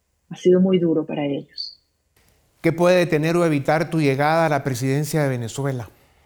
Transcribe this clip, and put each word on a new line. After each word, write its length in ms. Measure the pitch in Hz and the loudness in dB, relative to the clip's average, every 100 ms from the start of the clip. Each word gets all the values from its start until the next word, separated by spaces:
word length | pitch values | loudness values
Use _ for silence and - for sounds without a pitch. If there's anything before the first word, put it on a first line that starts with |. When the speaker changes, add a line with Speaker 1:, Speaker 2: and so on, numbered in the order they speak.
| _ _ - | _ _ -20
Speaker 1:
ha 80 | - | -2
sido 240 | 180 180 | 2 4
muy 180 | 190 185 | 4 2
duro 280 | 170 156 156 | 0 -2 -4
para 180 | 151 | -6
ellos. 580 | 143 139 143 - - - _ _ _ _ _ _ _ _ | -6 -6 -10 -16 -18 -18 _ _ _ _ _ _ _ _
Speaker 2:
¿Qué 120 | 165 | -2
puede 260 | 160 175 185 | 2 4 4
detener 380 | 165 151 156 170 | 2 0 0 2
o 100 | 170 | 2
evitar 420 | 143 139 156 160 | 0 0 0 0
tu 120 | 160 | 0
llegada 460 | 143 131 147 165 160 | 0 2 2 2 2
a 20 | |
la 120 | 139 | 0
presidencia 600 | 139 117 131 139 151 160 | -2 -4 -2 -2 0 0
de 60 | 143 | 0
Venezuela? 600 | 123 113 - 139 123 107 _ _ _ | -2 -6 -6 -6 -6 -10 _ _ _